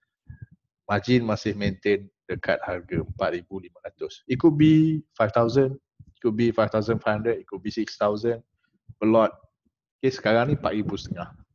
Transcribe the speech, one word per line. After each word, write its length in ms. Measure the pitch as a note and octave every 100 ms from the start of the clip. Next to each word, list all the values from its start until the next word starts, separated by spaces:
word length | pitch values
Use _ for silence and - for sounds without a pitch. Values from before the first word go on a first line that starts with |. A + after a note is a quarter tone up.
| _ _ - - - _ _ _ -
margin 320 | G2+ G2+ B2
masih 320 | A#2 G#2+ A2
maintain 560 | G2+ G2+ F#2+ G#2 G2+ G2 _
dekat 320 | - F2 - -
harga 400 | - F2+ E2+ F2
empat 320 | D#2 - F#2 F2
ribu 240 | E2+ F#2+
lima 160 | F2 - -
ratus. 400 | - D#2 - -
It 160 | C3
could 160 | E3+ D3
be 460 | D#3 D#3 D#3+ D#3 -
five 160 | - G#2+
thousand, 480 | - A#2 B2+ C3+ C3+ _ _
it 140 | - _
could 160 | A#2+
be 160 | G#2+ A#2
five 240 | A2+ G#2+
thousand 260 | A2 G#2 A2+
five 220 | - G#2+
hundred, 160 | A2 G#2+
it 80 | -
could 160 | G2
be 80 | G2+
six 240 | A2+ G#2
thousand 480 | - G#2 G#2 A#2 A#2 - _ _ _ - -
per 80 | A2
lot. 240 | A2+ A2 - _ _ _ _ _ _
Okey, 80 | C3
sekarang 400 | C3 - A2+ B2+
ni 80 | D3
empat 160 | -
ribu 240 | G#2 G2 G2
setengah. 320 | - F2 F2 - _